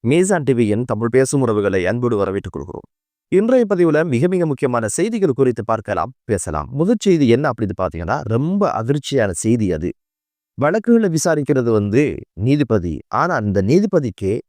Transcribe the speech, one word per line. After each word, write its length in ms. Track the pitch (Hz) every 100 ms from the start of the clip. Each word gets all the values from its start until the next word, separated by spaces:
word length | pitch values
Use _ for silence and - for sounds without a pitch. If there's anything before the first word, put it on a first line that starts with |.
மேசான் 400 | 113 156 190 185
டி 80 | 139
வியின் 320 | 123 110 104
தமிழ் 260 | 123 107 117
பேசும் 320 | 127 135 143
உறவுகளை 380 | 123 107 101 95 87
அன்போடு 300 | 117 120 110
வரவேற்றுக் 380 | 95 98 95
கொள்கிறோம். 320 | 76 69 - - _ _ _ _
இன்றைய 320 | 180 226 254
பதிவுல 340 | 220 190 170 151
மிக 240 | 165 120 175
மிக 140 | 185 165
முக்கியமான 380 | 135 139 120 110
செய்திகள் 460 | - 202 226 190
குறித்து 280 | 127 131 120
பார்க்கலாம், 480 | 110 113 104 90 90 -
பேசலாம். 440 | - 101 - 76 73
முதல் 280 | 135 175 233
செய்தி 260 | 202 170 135
என்ன 180 | 117 147
அப்படின்னு 280 | 117 104 92
பாத்தீங்கன்னா, 400 | 92 82 85 135
ரொம்ப 400 | 107 113 151 196 196
அதிர்ச்சியான 580 | 98 113 143 - 135 104
செய்தி 360 | 87 107 120 101
அது. 180 | 80 82 - _ _ _ _ _ -
வழக்குகளை 500 | 143 208 220 233 208
விசாரிக்கிறது 640 | 160 180 156 143 135 117
வந்து 340 | 110 101 110 143 78 - -
நீதிபதி, 580 | 113 147 139 110 85 73 -
ஆனா 260 | 117 165
அந்த 280 | 156 104 98
நீதிபதிக்கே 720 | 95 165 208 180 131 - 95 117